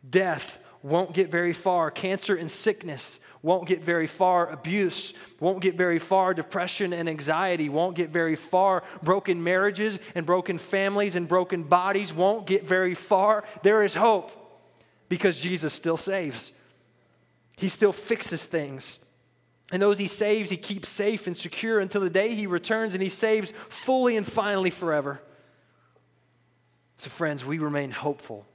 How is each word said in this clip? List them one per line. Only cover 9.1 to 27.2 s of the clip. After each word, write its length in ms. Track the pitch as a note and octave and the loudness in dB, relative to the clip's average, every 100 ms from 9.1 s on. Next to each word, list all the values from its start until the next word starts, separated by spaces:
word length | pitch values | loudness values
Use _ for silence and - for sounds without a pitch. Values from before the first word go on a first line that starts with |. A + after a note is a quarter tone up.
| F#3+ G3 F3 | 0 2 0
marriages 560 | E3+ F#3 G3+ F#3+ G#3+ G3 - | 2 2 2 0 -2 -4 -8
and 120 | - D#3+ | -6 0
broken 320 | F3+ F#3 E3+ | 0 0 -6
families 580 | - G3 G3 G3+ G3+ F3+ | -2 0 2 0 0 -2
and 120 | E3+ | 2
broken 340 | F3+ F3+ F3+ | 2 2 -4
bodies 500 | D#3 F3 F#3 G3 G3 | 2 2 4 -2 -2
won't 340 | D#3+ F#3 A3+ F#3 | 0 2 2 0
get 200 | F#3+ D#3+ | -2 2
very 280 | F#3 F#3 | 0 2
far. 500 | F3 - G3 G3+ G#3+ - - | -2 2 4 4 2 0 2
There 200 | G3 G#3+ | 4 6
is 120 | G#3 | 4
hope 380 | E3 A3+ G#3 - - - - _ _ _ _ _ | 4 4 4 0 -18 -20 -20 _ _ _ _ _
because 300 | F3 G3 D3+ | 2 2 2
Jesus 340 | E3+ F3+ D#3 | -2 -2 -2
still 240 | - E3+ E3 | -2 -2 -2
saves. 560 | - F#3+ D#3+ A#2 - - _ _ _ _ _ _ _ _ _ _ | 0 -2 -4 -6 -10 -12 _ _ _ _ _ _ _ _ _ _
He 120 | F#3+ | -4
still 240 | - G#3 | 4 2
fixes 540 | F#3+ - - - D#3+ - | 2 -2 -2 -2 -4 -2
things. 540 | E3 D3 C3+ - - - _ _ _ _ _ - | -4 -4 -10 -10 -12 -16 _ _ _ _ _ -8
And 80 | F3+ | 2
those 180 | G3+ G3+ | 2 2
he 80 | G3 | 0
saves, 440 | - G#3+ G#3+ G#3 | 0 2 2 0
he 60 | F3+ | -6
keeps 320 | - G3 - | -6 -6 -4
safe 380 | - G#3 A3 - | -2 0 0 -4
and 100 | E3+ | -6
secure 420 | E3+ - A3+ A3 | -8 -6 0 0
until 220 | F#3+ G3+ | 2 0
the 100 | F#3 | 2
day 240 | F3 G#3+ | 2 2
he 120 | A3+ G3+ | 0 -2
returns 480 | F3 E3+ A3 A3+ | -2 0 -2 0
and 80 | F#3 | -2
he 60 | F#3+ | -4
saves 440 | - A3 A3 G3 - - | 0 2 2 0 -10 -10
fully 480 | - - C4 B3 A3+ | -6 0 4 4 2
and 100 | G3+ | 0
finally 440 | - G#3 G3 F#3 | 0 0 0 0
forever. 500 | F3 E3+ D3+ C#3 C#3 - - _ _ _ _ _ _ _ _ _ _ _ _ _ _ _ _ | -2 0 0 -2 -8 -16 -20 _ _ _ _ _ _ _ _ _ _ _ _ _ _ _ _
So 120 | - | -14
friends, 360 | - | -4